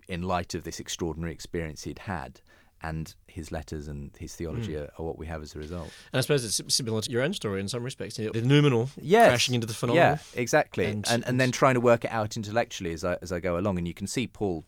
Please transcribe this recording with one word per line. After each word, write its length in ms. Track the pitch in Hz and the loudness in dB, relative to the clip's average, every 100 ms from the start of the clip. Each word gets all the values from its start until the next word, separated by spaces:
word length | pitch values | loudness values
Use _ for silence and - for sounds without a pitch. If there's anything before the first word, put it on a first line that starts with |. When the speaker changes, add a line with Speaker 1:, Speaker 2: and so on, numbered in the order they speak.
| - | -8
Speaker 1:
in 140 | 85 | -6
light 300 | 92 90 85 87 | -2 -2 -2 -8
of 80 | |
this 160 | 82 - | -8 -10
extraordinary 540 | - - 85 78 82 | -10 -6 -4 -4 -6
experience 500 | - - 87 80 71 | -8 -8 -6 -6 -10
he'd 160 | 87 71 | -12 -12
had. 420 | - 87 65 - _ _ _ _ | -8 -8 -8 -16 _ _ _ _
And 300 | 80 80 78 - - | -8 -6 -8 -12 -16
his 240 | - 78 | -14 -8
letters 360 | 82 76 80 73 | -8 -8 -10 -8
and 220 | 71 69 - | -10 -12 -14
his 160 | 82 - | -14 -10
theology 360 | 82 95 107 | -8 -6 -6
Speaker 2:
Mm. 80 | 76 71 | -6 -10
Speaker 1:
are, 40 | - | -8
are 80 | 82 | -8
what 140 | - | -8
we 80 | 78 | -8
have 160 | 80 | -10
as 100 | 76 80 | -10 -12
a 40 | |
result. 320 | 76 87 78 - - | -10 -10 -10 -14 -6
Speaker 2:
And 60 | 127 | -4
I 40 | |
suppose 220 | 131 147 | 0 0
it's 300 | 113 - - | 0 -4 -2
similar 260 | - 120 110 | -2 0 -4
to 100 | 107 | -2
your 100 | 117 | -2
own 100 | 143 | -2
story 260 | 202 113 98 | -2 -4 -4
in 80 | 98 | -4
some 160 | 123 | -6
respects, 340 | 123 - 95 - | -8 -8 -10 -6
you 80 | 107 | -4
know, 60 | |
the 100 | 113 | 0
noumenal 480 | 120 147 147 117 131 - | 6 6 8 4 0 -6
Speaker 1:
Yes. 300 | - 214 233 | 4 8 8
Speaker 2:
crashing 240 | 120 - | 8 2
into 140 | 123 110 | 0 -2
the 80 | 107 | -4
phenomenal. 380 | 120 156 139 | 2 6 6
Speaker 1:
Yeah, 40 | 73 - - | 4 -4 -6
exactly. 440 | 123 151 - - 87 | 2 2 2 0 0
Speaker 2:
And 220 | 104 98 | 0 0
Speaker 1:
And, 160 | 117 - | 0 0
and 120 | 127 | 2
then 100 | 127 | 2
Speaker 2:
it's 80 | 123 | 4
Speaker 1:
trying 160 | 143 127 | 4 6
to 40 | |
work 260 | 120 117 - | 6 6 4
it 60 | |
out 240 | 113 107 - | -2 -4 -4
intellectually 540 | 104 113 - - 90 | -2 -2 -2 -4 -6
as 120 | 82 | -2
I, 160 | 87 87 | -2 -2
as 100 | 87 | -4
I 80 | 87 | -4
go 200 | 90 87 | 0 0
along. 180 | 104 90 | 0 0
And 100 | 87 | -2
you 60 | |
can 140 | 80 98 | -6 -6
see 180 | - 107 | -4 -4
Paul 400 | - 104 80 | -4 -4 -4